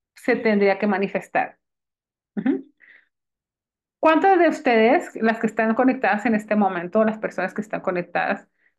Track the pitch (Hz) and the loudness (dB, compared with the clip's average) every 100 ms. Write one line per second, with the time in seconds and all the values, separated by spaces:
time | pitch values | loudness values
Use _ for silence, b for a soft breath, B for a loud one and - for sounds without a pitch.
0 | _ - - 240 226 202 202 190 208 190 | _ -8 -2 0 0 2 2 0 0 -2
1 | 196 185 - - - - _ _ _ _ | -2 -6 -4 -4 -4 -8 _ _ _ _
2 | _ _ _ - 262 359 - _ b b | _ _ _ -6 -4 -4 -8 _ b b
3 | b _ _ _ _ _ _ _ _ - | b _ _ _ _ _ _ _ _ -2
4 | 320 320 392 370 330 - 269 226 220 339 | 2 4 4 4 2 0 0 4 4 2
5 | - - 220 226 226 - 220 220 254 262 | -2 -4 -2 0 -2 -2 -2 2 0 2
6 | 202 208 240 214 - 208 190 185 175 220 | 0 0 0 -2 0 0 0 -2 -4 0
7 | 220 214 185 - 180 - 208 175 185 180 | 0 -2 -8 -6 -6 -6 -8 -8 -4 -6
8 | 175 170 165 202 - _ _ | -4 -4 -4 -4 -10 _ _